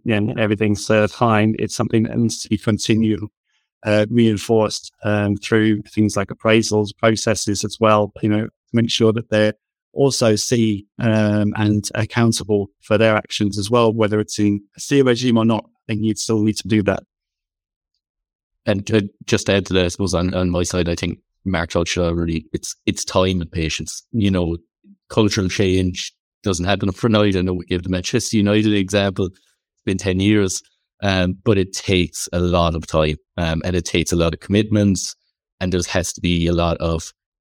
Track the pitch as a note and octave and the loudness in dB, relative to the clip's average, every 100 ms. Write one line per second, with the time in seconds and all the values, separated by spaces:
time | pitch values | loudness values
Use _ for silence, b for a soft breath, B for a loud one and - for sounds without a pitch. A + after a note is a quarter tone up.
0 | - G#2 G#2+ B2 G#2+ G#2 G#2+ G2+ - A2 | -2 -2 -2 -2 -2 0 0 0 0 2
1 | G#2 - A#2+ G#2+ G#2+ G#2+ A2 - A2 A#2 | 2 0 2 4 2 0 -4 -4 -2 -2
2 | A2 A#2 A2+ - - G#2 - G#2 - A2 | -2 -2 -2 -4 -4 -4 0 -2 0 0
3 | A2 G2 G#2 _ _ _ _ _ G#2+ G#2+ | 0 -2 -6 _ _ _ _ _ 0 2
4 | G#2 A#2+ A2+ G2+ - A2 G#2+ - - - | 2 4 4 2 2 2 2 -4 -12 -8
5 | G#2 G#2 G2+ G2+ - A2 A2 G#2+ - G#2+ | -2 0 0 -2 0 2 2 0 -2 0
6 | G#2 G2+ F#2+ - A2+ A2+ G#2+ G#2 G#2 - | 0 0 -6 -4 2 2 4 0 -2 -2
7 | A2+ G#2+ A#2 G2+ - G2 G#2 - A2 G#2+ | 0 0 -2 -2 -2 -4 -6 0 2 4
8 | G#2 - A2 G#2 A2 - _ A#2 A2+ - | 0 -2 -2 -2 -4 -10 _ -2 0 2
9 | A2 A2 - G#2+ G#2+ - _ _ _ - | 2 2 -2 2 2 0 _ _ _ 0
10 | C#3 - A2+ G#2+ - A#2+ A2 G2+ G#2 - | 0 2 2 2 0 0 2 -2 -8 -4
11 | A2+ A2 G#2+ G#2+ G#2 A2 G#2+ G#2 - G#2+ | 0 2 2 2 0 0 0 0 -2 -4
12 | G#2 A#2+ A#2 A2+ G2 G#2 G2 _ - G#2+ | -4 0 0 0 0 -2 -2 _ 0 2
13 | A2+ G#2+ - - G#2 G#2 G2 A#2+ A2+ A2+ | 4 2 -2 -2 -2 -2 0 2 4 2
14 | G#2 G#2+ G#2 - G#2 G2+ - - - C#3+ | 0 0 -2 0 0 0 -6 -16 0 2
15 | B2+ A#2+ B2+ A#2 A2+ G#2+ - _ - G#2+ | 4 2 2 2 2 0 -4 _ -8 -4
16 | A2 G#2 - A2 G#2+ G#2 F#2 A2 F#2+ F#2+ | -2 -2 -2 0 0 -2 0 2 2 -2
17 | - _ _ _ _ _ _ _ _ _ | -6 _ _ _ _ _ _ _ _ _
18 | _ _ _ _ _ _ - G2+ G2+ A2 | _ _ _ _ _ _ -4 -4 0 0
19 | G2+ - - G#2+ - G2 F#2 F#2 F2 - | 0 -6 -2 -2 2 0 2 0 0 0
20 | F#2+ A2 F#2 F#2 F#2 F2 F2+ F#2 E2+ E2+ | -2 0 0 0 0 0 -2 -2 -2 -2
21 | F2+ F#2 _ _ F#2+ F2 E2+ F2 E2 F#2 | -4 -6 _ _ -4 -4 -2 -2 -2 -2
22 | E2+ E2+ E2+ D#2+ - - - - - - | -2 0 -2 -4 -6 -8 -10 -8 -6 -6
23 | - F#2+ F#2 F#2 D#2+ E2+ D#2 - D#2+ - | -2 0 2 0 -4 -4 -4 -4 -8 -14
24 | - A#2+ G2+ F#2 E2+ E2+ _ _ _ _ | -8 -2 0 2 0 -4 _ _ _ _
25 | - - G#2 - F#2 - G2 F#2 F#2 F2+ | -4 0 2 2 0 0 2 2 0 -4
26 | - - _ _ G#2 E2+ F2+ G2 G2 - | -10 -16 _ _ -4 -2 -2 -2 -2 -2
27 | A#2+ G#2+ G#2 F#2 F#2 F2+ - F2+ E2+ F2+ | 0 2 2 2 0 -4 -4 -6 -4 -4
28 | - B2 - A2 G2+ G#2+ G#2+ G#2 F#2+ G#2 | -2 -4 -2 0 2 2 2 2 0 0
29 | G2 F#2+ F#2 - _ _ _ _ - F#2+ | 0 -2 -6 -8 _ _ _ _ -6 -4
30 | G2 F#2 G2+ G#2+ F#2+ - - _ _ _ | -2 0 2 2 2 -4 -12 _ _ _
31 | G2+ F#2+ F2+ F#2 A#2+ G2 F#2+ - - F#2 | -2 0 0 -2 0 0 0 -4 0 2
32 | F2 - - F2 F2 F2 E2+ E2 - D#2+ | 0 -4 -6 -2 0 2 0 -2 -2 0
33 | D#2 D2+ _ - E2 D#2+ F2+ F2+ - F2 | 0 -2 _ -6 -4 -2 -2 -4 -2 -2
34 | D#2 F2 E2 D#2+ - G2+ G#2+ G#2+ G2+ F2+ | 0 0 0 -2 -2 0 2 2 2 0
35 | - - _ _ _ - F#2 F2+ E2+ F#2 | -4 -12 _ _ _ -8 -2 -2 -2 -2
36 | E2+ - F2 F2 E2+ E2+ E2+ E2 E2 E2 | -4 -4 -2 0 2 2 0 -2 -2 -4
37 | - - _ _ | -8 -18 _ _